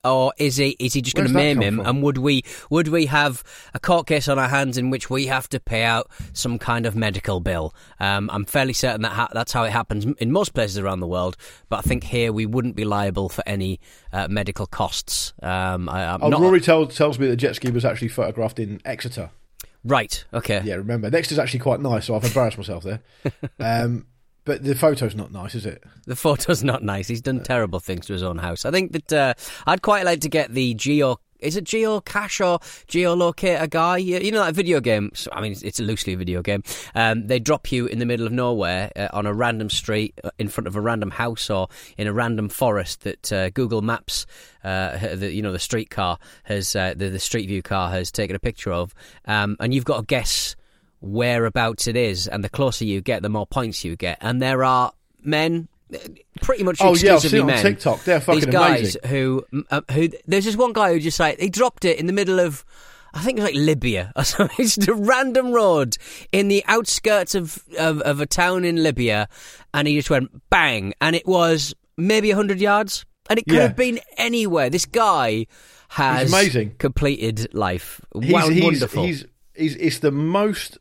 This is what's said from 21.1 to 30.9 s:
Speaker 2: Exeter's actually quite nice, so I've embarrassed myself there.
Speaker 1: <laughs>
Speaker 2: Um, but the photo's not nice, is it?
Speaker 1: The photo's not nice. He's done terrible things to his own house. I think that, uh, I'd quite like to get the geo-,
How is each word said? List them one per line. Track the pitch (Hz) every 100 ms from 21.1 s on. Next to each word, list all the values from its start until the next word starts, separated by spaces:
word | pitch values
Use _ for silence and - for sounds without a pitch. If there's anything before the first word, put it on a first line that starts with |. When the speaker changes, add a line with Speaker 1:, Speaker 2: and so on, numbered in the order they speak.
Speaker 2:
Exeter's | 165 - 151
actually | 135 127
quite | 135 123
nice, | 139 113
so | -
I've | 107
embarrassed | 117 120 117 -
myself | 101 87
there. | 95 113 _ _ 143
Speaker 1:
<laughs> | - 143 -
Speaker 2:
Um, | 113 117 120 120 - _ _ _
but | - 139
the | 139
photo's | 131 156 139 117
not | 104 92
nice, | 95 98
is | 117 98
it? | - - - -
Speaker 1:
The |
photo's | 127 160 143 - 101
not | 123 120
nice. | 107 98 95
He's | 117
done | 135 127
terrible | - 127 104 87
things | - 90 -
to |
his | 95
own | 90 85
house. | 87 85
I | 131
think | 180 190
that, | 165 -
uh, | 151 135 - - - -
I'd | 180
quite | - 208
like | 180 170
to | 156
get | 156 127
the | 123 127
geo-, | 110 139